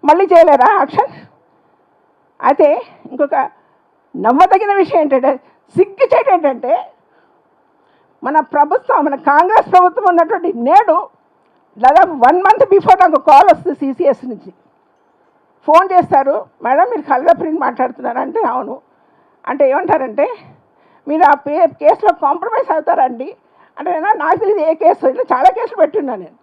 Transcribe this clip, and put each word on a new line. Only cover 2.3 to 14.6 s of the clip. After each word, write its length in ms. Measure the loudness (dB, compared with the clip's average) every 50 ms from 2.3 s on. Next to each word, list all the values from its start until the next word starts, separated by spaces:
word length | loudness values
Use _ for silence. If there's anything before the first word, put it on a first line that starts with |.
| _ _
అయితే 400 | -2 -2 0 2 2 2 2 -2 -6 -14 -20 _ _ -20
ఇంకొక 240 | -6 -6 -6 -4 -4 -6 -6 -6 _ _ _ _ _ _ _ _ _ _ _ _ _ -4
నవ్వదగిన 580 | -2 0 2 2 4 2 2 0 0 -2 0
విషయం 260 | -2 -2 0 0 -2
ఏంటంటే, 360 | 0 0 -2 0 0 -2 -4 -4 _ _ _ _ _ _ _ -2
సిగ్గుచేటు 520 | -2 -2 0 -2 0 0 2 0 2 2
ఏంటంటే, 640 | 0 0 0 -2 -4 -4 -4 -4 -4 -4 -4 -10 _ _ _ _ _ _ _ _ _ _ _ _ _ _ _ _ _ _ _ _ _ _ _ _ _ _ -10
మన 160 | -2 -2 -2
ప్రభుత్వం, 680 | -2 -2 0 -2 0 0 0 -4 -2 -2 -2 -2 -2
మన 100 | -2 -4
కాంగ్రెస్ 560 | -4 -2 0 2 2 2 4 2 0 0 4
ప్రభుత్వం 340 | 2 4 4 4 0 0 -2 0
ఉన్నటువంటి 440 | 2 2 0 0 -2 -6 -4 -6 -6
నేడు 560 | -4 -2 2 4 4 4 4 0 -2 -2 -6 _ _ _ _ _ _ _ _ _ _ _ _ _ 0
దాదాపు 340 | 2 4 4 4 2 2
వన్ 260 | 0 0 2 2 2 2
మంత్ 320 | 2 2 2 2 2 2
బిఫోర్ 300 | 2 2 4 4 4 4
నాకు 220 | 4 2 2 0
కాల్ 320 | 2 6 6 6 6 6 4
వస్తుంది 240 | 2 0 -8 -8 -6
సీసీఎస్ 480 | -6 -8 -6 -2 -2 -2 -2 -2 -6
నుంచి. 280 | -14 -14 -14 -16 -20 -20 _